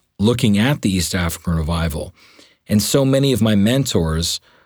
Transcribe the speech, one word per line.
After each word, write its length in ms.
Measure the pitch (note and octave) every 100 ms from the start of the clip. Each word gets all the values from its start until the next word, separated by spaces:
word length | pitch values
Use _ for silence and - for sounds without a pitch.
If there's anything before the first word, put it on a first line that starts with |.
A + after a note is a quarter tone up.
| _ -
looking 380 | G#2 B2 A2+ G2+
at 240 | A#2+ D3
the 100 | G#2+
East 240 | F#2 E2
African 400 | F#2+ E2+ - -
revival. 600 | E2 D#2 E2 E2 D2+ - - - - - _ -
And 120 | G#2
so 240 | G2+ C#3+
many 300 | C3+ C3+ C#3
of 80 | A#2+
my 120 | A2
mentors 840 | G#2 G#2 C3 C3+ G2+ D#2+ D#2+ E2 - - _